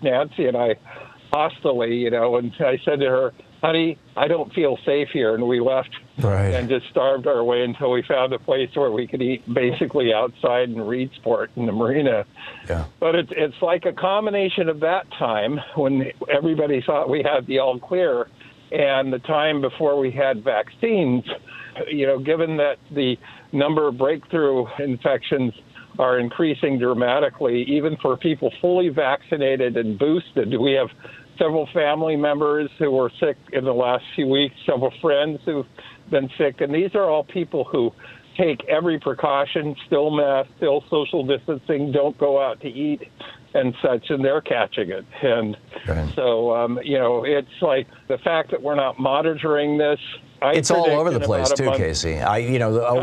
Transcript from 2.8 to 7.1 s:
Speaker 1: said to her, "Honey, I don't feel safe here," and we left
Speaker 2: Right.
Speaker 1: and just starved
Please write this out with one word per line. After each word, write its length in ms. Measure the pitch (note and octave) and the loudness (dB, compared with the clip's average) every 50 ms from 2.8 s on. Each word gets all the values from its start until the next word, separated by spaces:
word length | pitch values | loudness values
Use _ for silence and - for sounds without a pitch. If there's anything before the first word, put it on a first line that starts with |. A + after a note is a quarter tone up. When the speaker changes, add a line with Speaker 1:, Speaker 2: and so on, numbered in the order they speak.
| - | 0
Speaker 1:
said 160 | D#3+ D3 C#3 | -2 0 0
to 80 | C#3+ B2+ | 2 2
her, 240 | B2+ B2+ C3+ A#2 - - - - - - | 2 2 0 -2 -4 -8 -18 -20 -8 -2
"Honey, 380 | - D#3+ D#3+ E3 D#3+ E3 - - _ - - | -2 0 2 2 0 -2 -2 -6 _ -12 -2
I 140 | A2 - - | -2 0 2
don't 240 | E3+ D#3+ D3 - - | 2 0 -2 -4 -2
feel 240 | F#3 D#3 C#3 B2+ - - | 0 2 2 0 0 0
safe 240 | - C#3+ D3 C#3+ - | 0 0 0 0 -2
here," 240 | - D3 A#2+ A2 A2+ | 0 0 2 2 2
and 100 | A2 A#2+ | 2 2
we 140 | A#2+ B2+ A#2+ | 2 2 2
left 300 | A#2+ C3 C3 C3 C3 - - - - - - - | 2 2 2 0 -2 -4 -10 -18 -20 -14 -6 -2
Speaker 2:
Right. 340 | - G2+ G2 F#2+ G2 G2 F#2 | 0 2 2 2 2 2 2
Speaker 1:
and 160 | B2+ A#2+ A#2 | 0 0 0
just 180 | C3+ B2 - - | -2 -2 -2 -2
starved 380 | - D#3+ B2+ C3+ | 0 2 2 2